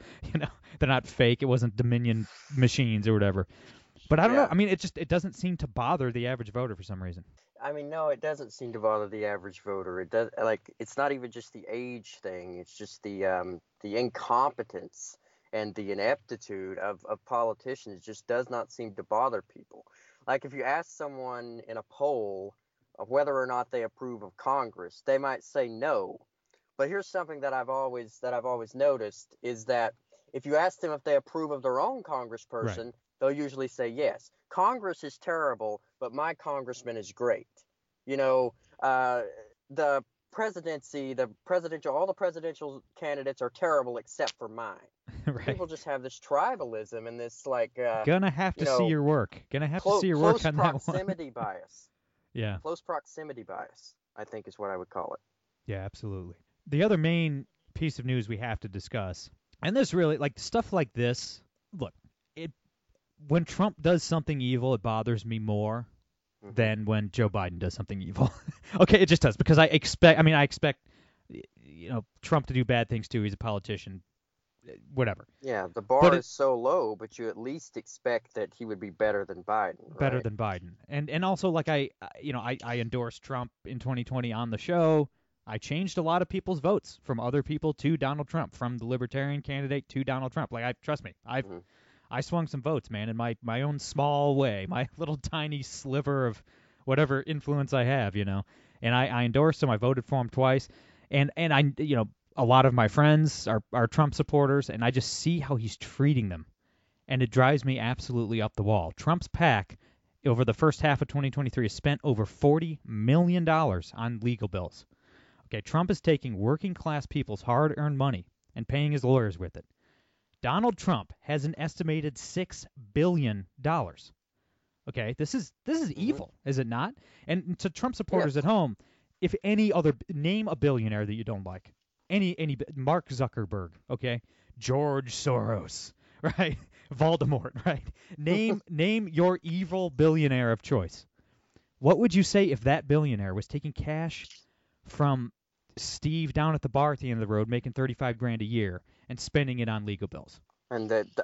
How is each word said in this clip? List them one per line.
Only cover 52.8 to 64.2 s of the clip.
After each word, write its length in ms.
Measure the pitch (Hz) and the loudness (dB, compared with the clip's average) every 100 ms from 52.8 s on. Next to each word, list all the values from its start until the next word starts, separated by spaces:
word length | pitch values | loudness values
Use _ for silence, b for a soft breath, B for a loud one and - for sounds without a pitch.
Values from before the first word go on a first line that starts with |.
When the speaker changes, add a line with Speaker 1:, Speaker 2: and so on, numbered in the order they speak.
Speaker 2:
proximity 640 | - 160 - - 156 127 | -6 -8 -8 -14 -12 -12
bias, 520 | 98 92 - - - _ _ - | -12 -12 -14 -18 -20 _ _ -16
I 80 | 107 | -12
think, 240 | 110 98 | -12 -12
is 100 | - | -10
what 100 | 101 | -6
I 60 | 95 | -6
would 140 | 90 | -8
call 240 | 98 - | -8 -8
it. 80 | - _ _ _ _ - | -10 _ _ _ _ -10
Speaker 1:
Yeah, 60 | 98 95 | -8 -8
absolutely. 500 | - 110 98 87 - _ _ - | -10 -10 -10 -10 -16 _ _ -4
The 160 | 143 | 0
other 140 | 208 185 | 2 2
main 500 | 160 170 160 139 - _ _ | 2 2 0 -4 -8 _ _
piece 240 | - 160 135 | -6 -4 -4
of 80 | 127 | -2
news 220 | 127 104 | -2 -2
we 80 | 107 | -6
have 220 | 120 107 | -6 -6
to 80 | 107 | -8
discuss, 640 | 98 - 120 95 90 - _ _ - | -10 -8 -6 -6 -8 -14 _ _ -8
and 100 | 160 240 | -2 0
this 180 | 269 | 2
really, 240 | 180 160 151 | 2 2 2
like, 200 | 143 - | -2 -6
stuff 360 | - 233 - | -4 -2 0
like 180 | 185 143 | -2 -2
this, 500 | 117 120 123 - - _ _ _ | 0 -2 -2 -6 -16 _ _ _
look, 220 | 185 101 _ _ _ _ - | -10 -10 _ _ _ _ -14
it, 160 | 165 - _ _ _ _ _ _ 147 | -14 -14 _ _ _ _ _ _ 0
when 160 | 165 165 | 0 0
Trump 360 | - 202 - | 0 0 2
does 220 | 156 175 | 2 2
something 380 | - 165 | 2 -2